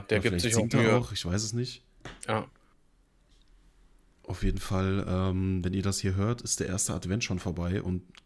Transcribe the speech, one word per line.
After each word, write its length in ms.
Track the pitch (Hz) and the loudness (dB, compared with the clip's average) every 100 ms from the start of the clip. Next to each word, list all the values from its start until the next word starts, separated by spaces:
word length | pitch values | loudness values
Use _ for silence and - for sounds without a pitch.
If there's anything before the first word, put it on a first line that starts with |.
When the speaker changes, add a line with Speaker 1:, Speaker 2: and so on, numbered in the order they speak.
| 101 | 4
Speaker 1:
der 100 | 107 | 2
Speaker 2:
Oder 20 | |
Speaker 1:
gibt 200 | 113 90 | 2 2
Speaker 2:
vielleicht 0 | |
Speaker 1:
sich 140 | 117 110 | 2 2
auch 120 | 117 | 4
Speaker 2:
singt 60 | |
er 100 | 135 | 4
Speaker 1:
Mühe. 60 | 113 | 6
Speaker 2:
auch, 220 | 107 117 | 4 2
ich 120 | 101 87 | -4 -2
weiß 180 | 98 | -2
es 100 | 110 | -2
nicht. 300 | 120 123 - _ _ - - - | -4 -4 -8 _ _ -18 -10 -4
Speaker 1:
Ja. 200 | 107 - - _ _ _ _ _ _ _ _ _ - _ _ - - _ _ | -2 -4 -14 _ _ _ _ _ _ _ _ _ -20 _ _ -20 -20 _ _
Speaker 2:
Auf 200 | - 90 | -10 -2
jeden 140 | 95 92 | 0 0
Fall, 480 | - 92 95 98 - | 0 0 2 0 0
ähm, 560 | 92 95 92 95 92 | 0 0 2 0 0
wenn 100 | 90 | 0
ihr 100 | 95 | 0
das 160 | 95 95 | 0 0
hier 160 | 98 92 | 0 0
hört, 260 | 101 123 | 0 -2
ist 180 | 110 - | -4 -4
der 80 | - | -2
erste 260 | 104 - | -2 -2
Advent 300 | 87 87 107 | -4 -2 -2
schon 160 | - 92 | -2 -2
vorbei 420 | 95 87 87 98 | -2 -2 -2 -2
und 200 | 90 90 - - | -2 -4 -6 -20